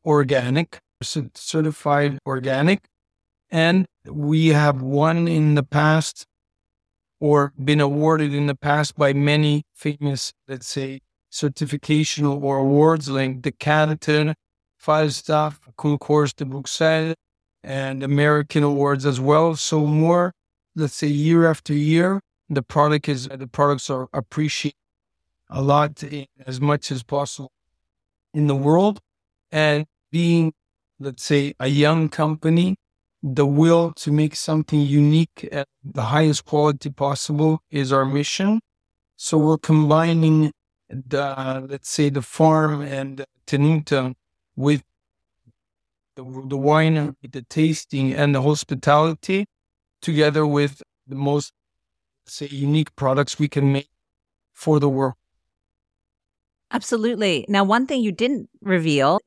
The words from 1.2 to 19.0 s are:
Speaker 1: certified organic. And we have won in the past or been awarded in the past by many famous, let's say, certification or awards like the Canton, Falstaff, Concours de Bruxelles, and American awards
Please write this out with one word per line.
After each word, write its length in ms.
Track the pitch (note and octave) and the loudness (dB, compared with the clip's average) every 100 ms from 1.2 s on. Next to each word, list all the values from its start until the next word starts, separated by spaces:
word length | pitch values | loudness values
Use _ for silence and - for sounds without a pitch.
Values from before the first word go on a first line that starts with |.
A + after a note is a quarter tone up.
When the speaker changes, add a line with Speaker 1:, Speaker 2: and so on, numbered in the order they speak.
| A#2+ - | -8 -12
Speaker 1:
certified 840 | - D#3+ D#3 D3+ D3 C#3+ C#3+ C#3 - | -6 -2 -2 -4 -2 0 0 -4 -6
organic. 640 | C3+ C3 C3 D#3 G3 - _ _ _ _ _ _ | -6 -4 0 0 0 -4 _ _ _ _ _ _
And 360 | E3 E3 F#3 F3+ _ - | 0 2 2 0 _ -14
we 420 | D3 D3 D#3 D#3+ | -6 -2 2 4
have 340 | D3 D3 C3+ | 4 2 0
won 480 | C3 C#3 D#3 E3+ E3+ | -2 0 0 0 0
in 260 | D#3+ D3+ D3 | 2 2 2
the 80 | |
past 600 | C#3 D3 D3+ D#3+ D3+ - - _ _ _ _ _ _ _ _ _ | 0 0 2 2 0 -8 -18 _ _ _ _ _ _ _ _ _
or 320 | D3+ D3 C#3 C#3 | 0 2 0 -2
been 160 | C#3 D3 | 0 2
awarded 540 | C#3+ C#3+ D#3 D#3+ D3+ | 2 0 0 0 0
in 140 | C#3+ D3 | -2 -2
the 80 | C#3 | -2
past 420 | D3 D3 D3 - | -2 0 -2 0
by 160 | C#3+ | 0
many 500 | C#3 C#3+ D3 D3+ D3 - | 2 2 2 2 0 -4
famous, 600 | - D#3 D3 D3 C3+ - - - | -8 -8 -6 -4 -4 -8 -12 -14
let's 220 | C3 - | -14 -10
say, 320 | - C3+ C3+ - _ _ | -8 -8 -10 -18 _ _
certification 960 | - D3 - D3 D3 - D3+ D#3 - D3 | -6 -4 -4 -6 -6 -2 0 0 -2 -2
or 320 | C#3+ C#3 C3+ | -2 -2 0
awards 520 | C3+ C#3+ D#3 D#3+ C#3 | 2 4 4 4 0
like 340 | C3+ C3 B2+ | -4 -4 -4
the 100 | C#3 | -8
Canton, 840 | - D3+ D3+ D3+ D#3 - D3+ D3+ D#3 _ _ _ _ | -6 0 2 2 0 0 0 0 -4 _ _ _ _
Falstaff, 800 | - D3+ D#3 - - D3+ D3+ D3 _ - | -2 0 0 -2 -2 -2 -2 -6 _ -6
Concours 580 | D3+ C#3+ - D3+ C#3+ | -4 -2 0 2 2
de 120 | - C#3 | -2 -10
Bruxelles, 680 | C3+ C3+ - D#3+ D#3+ D#3+ E3 _ _ _ _ | -10 -10 -2 0 0 -2 -6 _ _ _ _
and 400 | - C3+ C3+ C#3 | -10 -8 -6 -6
American 600 | C#3 C#3+ D3 D3+ D3 D#3+ | -2 2 2 2 0 0
awards 420 | D3 C#3+ C#3+ C#3 | 0 2 0 0